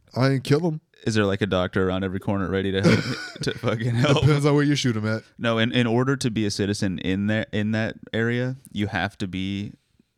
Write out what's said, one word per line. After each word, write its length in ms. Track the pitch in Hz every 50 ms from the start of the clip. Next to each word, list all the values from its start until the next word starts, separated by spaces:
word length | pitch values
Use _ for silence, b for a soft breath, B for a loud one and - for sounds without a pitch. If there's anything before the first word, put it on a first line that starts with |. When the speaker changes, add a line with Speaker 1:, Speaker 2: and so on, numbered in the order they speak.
| b _ -
Speaker 1:
I 140 | 113 127 135
ain't 160 | 135 135 120
kill 160 | - 143 151
him. 220 | 175 170 156 156 - _ _ _ -
Speaker 2:
Is 80 | 113 110
there, 100 | 110 104
like, 160 | 98 98 101
a 60 | 110
doctor 420 | 98 95 92 90 92 - 104 92 92
around 160 | 92 92 98
every 160 | 95 90 98
corner 260 | - - 101 98 95 82
ready 200 | 92 98 92 98 95
to 100 | 95 101
help, 220 | - 113 85 - 120 127 - -
<laughs> 160 | - - -
to 140 | 143 135 -
fucking 380 | - - 120 104 107 117 123 117
help? 260 | 117 131 151 - -
Speaker 1:
Depends 240 | 127 147 151 143 143
on 100 | 147 143
where 100 | 147 143
you 100 | 147 147
shoot 200 | 139 - 127 110
him 120 | 107 107
at. 160 | 110 110 110 - _ _ -
Speaker 2:
No, 180 | 120 117 113
in, 160 | 113 113 123 120
in 140 | 123 120
order 280 | 113 113 120 127 135 139
to 140 | 131 135 127
be 140 | 104 113 107
a 60 | 104
citizen 480 | - - 101 98 101 - 110 98 90 -
in 300 | - - 95 98 101 104
that, 200 | 107 110 - - -
in 160 | 107 104 107
that 240 | 110 110 113 101 - - - - -
area, 440 | 107 113 117 120 123 123 127 131 135 - -
you 160 | - 101 104 101
have 280 | - 92 85 101 -
to 100 | - 104
be 460 | 92 87 92 92 98 101 98 104 - - - _ _ _ _ _ _ _